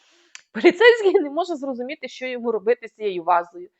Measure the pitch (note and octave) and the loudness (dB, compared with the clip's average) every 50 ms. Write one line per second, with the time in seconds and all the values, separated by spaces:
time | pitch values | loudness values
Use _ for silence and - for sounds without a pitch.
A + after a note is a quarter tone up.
0 | _ _ _ _ _ _ - - _ _ - D#4+ - E4+ E4+ F4 A4 A#4+ A#4+ A#4 | _ _ _ _ _ _ -20 -20 _ _ -4 2 4 4 4 6 6 6 6 6
1 | G4+ F#4+ F4 G4+ D4 C#4+ C#4+ E4 F4+ F4 E4+ B3+ C#4 C4+ B3+ A#3 B3 C4 D#4 - | 4 2 2 2 0 -2 -4 -6 -6 -6 -6 -8 -8 -8 -8 -8 -8 -10 -10 -12
2 | C4 B3 - - B3+ B3+ B3 B3 A#3 A#3+ A3+ G3+ F#3+ A3 A#3+ - A3+ A3 _ - | -14 -16 -14 -10 -10 -8 -8 -6 -4 -4 -4 -2 0 -2 -2 -2 -4 -20 _ -8
3 | G#3+ G3+ F#3 F3 D#3+ E3+ F3 E3+ E3+ - - F3 F3+ - _ | -8 -6 -6 -4 -2 0 0 0 0 -4 -12 -20 -20 -20 _